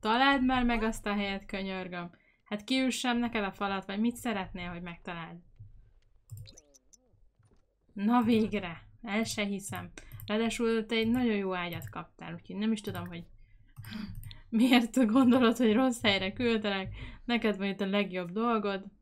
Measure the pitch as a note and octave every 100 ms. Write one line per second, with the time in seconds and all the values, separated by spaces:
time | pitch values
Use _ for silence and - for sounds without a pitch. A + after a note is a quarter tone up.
0 | A3 A#3+ C4+ C#4 B3+ B3+ A#3+ A#3 A3 A3
1 | G#3+ G#3 G3+ G3 G3 G3 F#3+ F#3+ F#3 F3+
2 | F3 - _ _ _ G#3 G#3 C4 C4 -
3 | B3 A#3+ A#3 A#3 G3 - G3+ G3 F#3+ G3+
4 | A#3 A#3+ B3 G#3 F3 F3+ F3 F3 F3+ E3+
5 | - E3+ E3 E3+ - - - - - _
6 | _ _ _ - - - D3 _ _ _
7 | B3 _ - _ _ _ _ _ _ -
8 | G#3 A#3+ A3+ A3 G#3+ G3+ F3+ E3+ - -
9 | A#3 G#3 A3 - G3+ G3 G3+ F3+ F3 -
10 | - - - G#3 A3+ A3+ A#3 A3+ G#3+ A3+
11 | A3+ B3 A#3+ G#3 F#3+ F3+ F3 E3 - E3
12 | E3 - E3 E3+ - F#3 A3 G#3+ G#3 F#3
13 | F3 E3+ E3+ - - - - - - G#3+
14 | - - - - - A3+ B3 B3 A#3 -
15 | A3+ A#3 B3+ B3+ A3+ A#3 A#3+ G#3+ C4 A#3+
16 | A3 G3 F#3+ G3+ A#3+ A3+ G#3+ G3 F#3+ -
17 | - - - A#3 A3+ F#3+ G3 G3 G3 G3+
18 | F#3+ F3+ F3 F#3 A#3 A3+ G3+ G3 G3 _